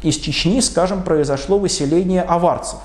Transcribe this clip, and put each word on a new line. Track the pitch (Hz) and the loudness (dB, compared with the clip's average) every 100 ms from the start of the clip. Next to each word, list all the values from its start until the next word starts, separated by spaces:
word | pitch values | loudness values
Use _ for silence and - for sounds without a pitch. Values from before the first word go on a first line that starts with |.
из | 160 147 | -2 -2
Чечни, | - 135 170 233 | -2 -2 2 2
скажем, | 226 - 185 196 | 2 0 0 -2
произошло | 180 160 143 139 165 202 | 0 0 2 -2 0 0
выселение | 190 - 143 165 185 185 | 0 -2 0 2 2 0
аварцев, | - 170 175 127 - - | 2 2 2 0 -4 -12